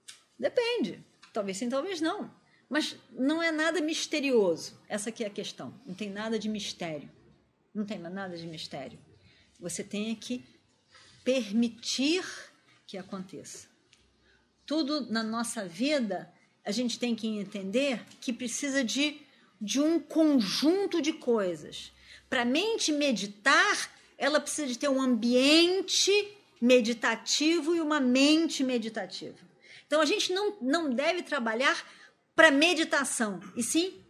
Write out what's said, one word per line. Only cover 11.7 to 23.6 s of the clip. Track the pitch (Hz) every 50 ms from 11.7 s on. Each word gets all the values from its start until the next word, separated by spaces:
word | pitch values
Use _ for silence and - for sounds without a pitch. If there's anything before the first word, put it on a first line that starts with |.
| 233 - - - - - 262 294 330 370 - - - - - - _ _ _ _ _ _ _
que | - -
aconteça. | 185 180 - 202 190 185 185 - 120 - - - - - - _ _ _ _ _ _ _ _ _ _ _ _ _ _ _ _ _ _ _
Tudo | - 277 320 311 262 302 302 240 -
na | 214 226
nossa | 226 220 220 233 226 233 - 233 196
vida, | 175 165 180 254 294 311 277 233 202 185 170 165 - - _ _ _ _ _ -
a | 202
gente | 202 233 254 233 -
tem | - 247 240 226
que | 214 226
entender | 220 214 208 196 196 - 202 190 190 196 254 277 285 240 196 - - - -
que | - 269
precisa | 233 233 254 233 - - 294 285 269 277 262
de, | 214 - 262 294 302 294 294 - - _ _ _ _ _ -
de | 214 202 208 262
um | 294 320 339 320
conjunto | 302 - - 311 320 302 285 254 202 185 - - 262 302 359 392 403 349 339 339
de | 269 311
coisas. | 320 - - 247 233 214 196 180 170 151 147 - - - - - - - - - - - - -
Pra | - 254 240
mente | 240 262 320 403 453 453 - - 320 302
meditar, | 285 294 285 240 180 202 202 - - - 269 294 330